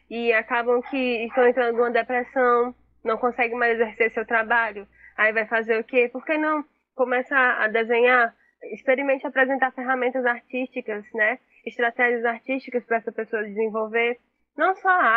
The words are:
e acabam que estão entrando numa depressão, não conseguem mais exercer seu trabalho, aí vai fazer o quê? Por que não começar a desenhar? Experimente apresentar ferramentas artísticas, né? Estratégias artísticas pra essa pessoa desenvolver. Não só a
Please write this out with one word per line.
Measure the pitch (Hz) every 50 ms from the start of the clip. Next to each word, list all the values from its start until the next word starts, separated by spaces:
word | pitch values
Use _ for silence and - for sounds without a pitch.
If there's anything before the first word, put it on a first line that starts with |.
| _ -
e | 220 233 233 233 226
acabam | 220 226 - 254 240 233 240 247 247
que | 247 - 285 269 254 247 240 220 233
estão | 226 - 269 247 240
entrando | 247 262 240 233 233 226
numa | 240 240
depressão, | 226 233 226 - 254 247 247 247 - 269 254 247 240 240 240 247 247 _ _ _ _ _ -
não | 233 220 220
conseguem | 254 240 233 - 240 226 226 247
mais | 240 233 226 226
exercer | 233 214 208 - 233 220
seu | - 233 -
trabalho, | - 240 226 220 214 240 233 226 220 202 208 196 - _ _ - - - -
aí | 208 220 214
vai | 220 214
fazer | 214 233 226 220 220 226 220
o | 233
quê? | - 269 254 240 240
Por | 247 254 -
que | - 311 302
não | 311 311 311 302 285 - _ _ _ _ _
começar | - 254 247 247 247 254 - 294 269 254 247 - -
a | 214 214
desenhar? | 214 226 226 220 240 233 240 247 254 247 233 233 - _ _ _ _ _ - -
Experimente | - - - 269 262 247 277 277 269 269 - 285
apresentar | - 269 262 254 277 247 262 262
ferramentas | - 269 247 254 262 254 247 247 247 262 247
artísticas, | 247 240 233 - _ - 247 262 - - 254 240 - 214 208 208 - -
né? | 220 214 214 247 - _ _ _ _ _
Estratégias | 233 - - 240 240 233 - 247 240 247 233 226
artísticas | 240 226 226 - - 262 269 - 269 - 247 -
pra | - 233 220
essa | 214 226
pessoa | 220 - 220 - - 214 214
desenvolver. | 208 196 208 226 220 208 220 220 220 220 233 233 233 247 - _ _ _ _ _ _ _ -
Não | 311 370 381
só | 381 - 381
a | 370 359 285 233 220